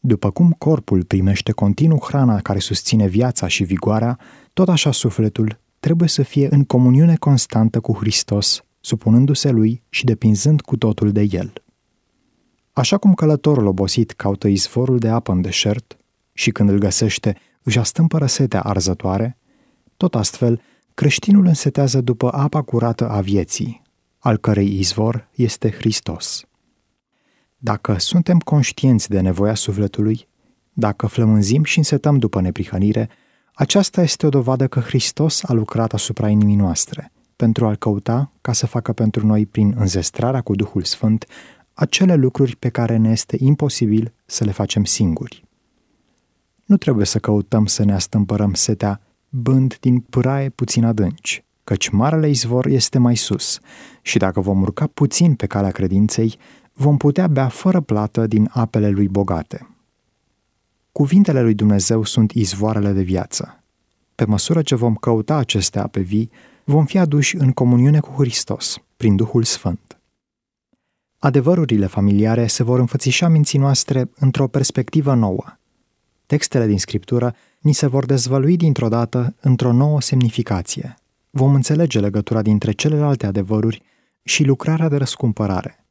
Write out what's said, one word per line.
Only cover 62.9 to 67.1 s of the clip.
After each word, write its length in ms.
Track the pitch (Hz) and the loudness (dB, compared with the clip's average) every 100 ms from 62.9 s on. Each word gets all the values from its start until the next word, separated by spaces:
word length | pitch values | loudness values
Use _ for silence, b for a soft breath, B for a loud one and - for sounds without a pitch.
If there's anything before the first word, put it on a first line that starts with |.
de 100 | 98 | 0
viață. 600 | 92 95 - - - - _ _ _ _ _ | 0 -2 -4 -8 -10 -16 _ _ _ _ _
Pe 100 | - | -6
măsură 380 | 107 104 - 165 | -2 0 0 0
ce 120 | 147 | 0
vom 200 | 123 120 | 0 0
căuta 420 | 107 - 113 104 151 | 0 0 0 0 -2
aceste 420 | 123 101 92 107 | 0 -2 -2 -4
ape 220 | 104 - | -6 -6
vii, 300 | 90 104 113 b b b | -2 -2 -4 b b b
vom 200 | - 147 | 0 0
fi 140 | 147 190 | 2 0
aduși 380 | 170 | 0